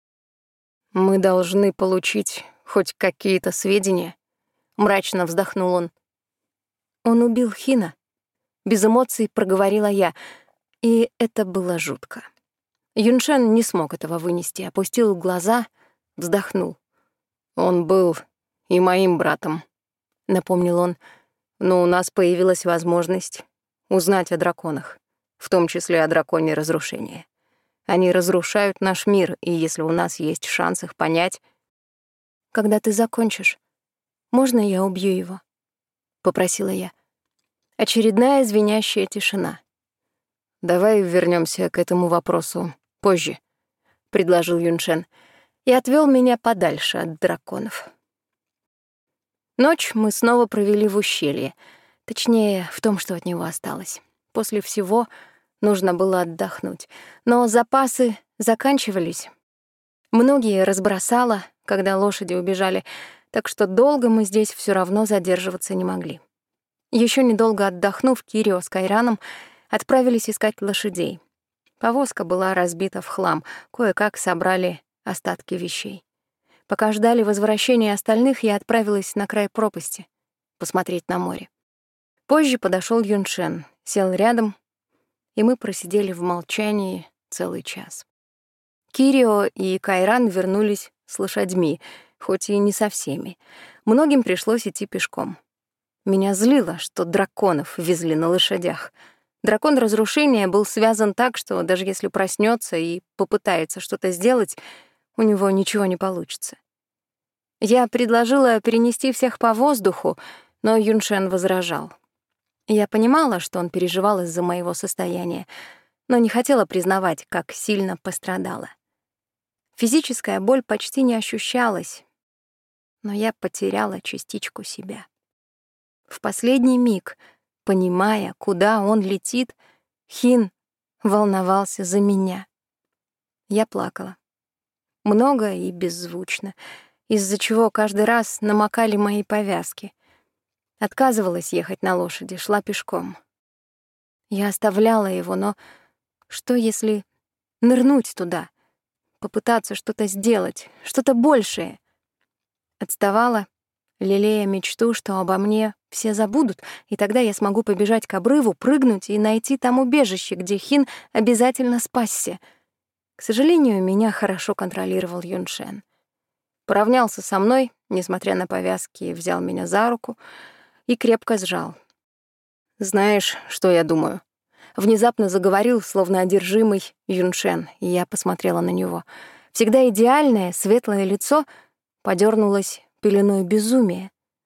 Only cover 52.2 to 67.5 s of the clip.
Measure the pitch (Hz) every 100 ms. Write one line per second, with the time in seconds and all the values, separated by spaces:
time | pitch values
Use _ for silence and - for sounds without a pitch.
52.2 | - 226 208 196 170 - 226 196 - 175
53.2 | 175 170 170 - - - 190 - _ _
54.2 | _ 226 220 214 - - 185 220 233 -
55.2 | - _ _ - 208 196 185 175 190 185
56.2 | 170 165 190 - 185 175 - - - -
57.2 | - 240 240 233 233 269 262 - 240 208
58.2 | _ - 226 226 269 277 - 190 170 170
59.2 | - _ _ _ _ _ _ _ _ 226
60.2 | 254 277 226 196 190 190 202 190 - 240
61.2 | 247 208 - _ - 196 190 190 202 190
62.2 | 180 180 175 185 190 190 - - - -
63.2 | _ - - - 202 190 269 294 240 220
64.2 | 202 208 214 - - 190 180 202 214 202
65.2 | 180 180 185 185 - 190 185 185 165 160
66.2 | _ _ _ _ _ _ _ 240 233 -
67.2 | 254 214 226